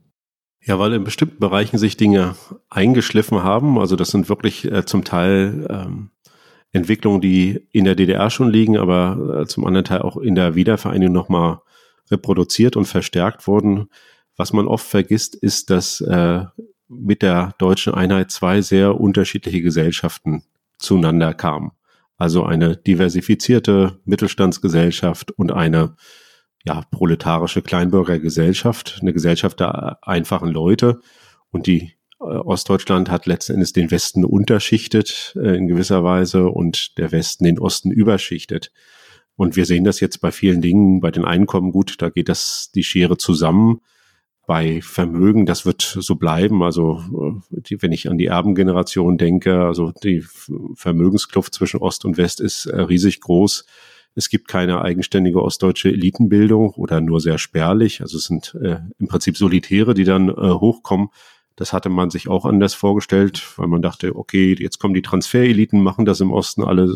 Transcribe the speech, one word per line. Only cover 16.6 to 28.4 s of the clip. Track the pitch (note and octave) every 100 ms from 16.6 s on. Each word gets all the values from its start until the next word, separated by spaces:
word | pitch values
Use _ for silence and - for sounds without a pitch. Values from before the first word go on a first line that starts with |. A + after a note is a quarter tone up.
| A3+ _ -
mit | B2+ G#2+ G#2
der | G2 F2 F2+ -
deutschen | F#2 F#2+ - F#2
Einheit | F#2 F#2+ F#2
zwei | - F2+ G2+
sehr | F#2+ F#2+ G2 -
unterschiedliche | G2+ G2 F2+ - F2+ F2
Gesellschaften | E2+ D#2+ D#2+ D#2+ E3+ - D#2+ D2 - _ _ -
zueinander | - F#2+ D#2+ E2 D#2+ -
kamen. | E2+ D2+ D#2 _ _ _ _ -
Also | F2 E2+
eine | D#2+ E2 E2+ E2
diversifizierte | G2 F2 F2+ F2+ - G#2 - A#2+ G#2+ G2 F#2 F2+ -
Mittelstandsgesellschaft | G2+ G2+ - F#2+ - F#2 E2 E2+ - F2+ E2 -
und | - F2
eine, | - E2 D#2+ D#2+ - _ - _ _ _ _ -
ja, | D#2+ -
proletarische | - F2 E2 E2+ E2 E2+ F#2
Kleinbürgergesellschaft, | - F2+ F2+ F#2+ F2 E2+ E2 E2